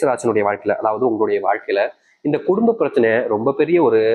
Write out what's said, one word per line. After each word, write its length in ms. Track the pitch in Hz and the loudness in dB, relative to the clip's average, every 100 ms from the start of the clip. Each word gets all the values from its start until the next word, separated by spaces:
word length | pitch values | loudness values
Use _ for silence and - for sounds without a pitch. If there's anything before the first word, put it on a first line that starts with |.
| 147 | -2
ராசியினுடைய 360 | 120 120 107 101 | -2 0 0 0
வாழ்க்கையில, 300 | 104 104 - | -2 -2 -2
அதாவது 240 | 110 110 127 | -2 0 0
உங்களுடைய 320 | 107 104 101 | 0 0 0
வாழ்க்கையில 380 | 98 107 - 98 117 - _ _ 147 | 0 -2 -2 -2 -2 -6 _ _ -4
இந்த 120 | 147 | -4
குடும்ப 340 | - 196 226 | -2 0 0
பிரச்சனை 380 | 226 147 135 113 113 117 | 0 -2 2 2 2 0
ரொம்ப 260 | 107 120 | -2 -2
பெரிய 240 | 139 151 175 | -2 0 2
ஒரு 180 | 139 110 110 | 4 2 2